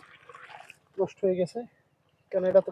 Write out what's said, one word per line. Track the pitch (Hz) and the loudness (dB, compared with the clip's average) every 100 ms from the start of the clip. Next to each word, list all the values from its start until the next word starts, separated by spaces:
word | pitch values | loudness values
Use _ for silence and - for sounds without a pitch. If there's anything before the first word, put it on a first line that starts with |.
| - - - - - - - - _ - | -12 -20 -20 -20 -20 -20 -20 -20 _ -6
নষ্ট | 190 - 196 | -6 -2 -2
হয়ে | 185 | 0
গেছে, | 180 233 247 _ _ _ _ _ _ | -4 -6 -14 _ _ _ _ _ _
কারণ | 190 185 | -2 4
এটা | 185 | 4
তো | 180 | 4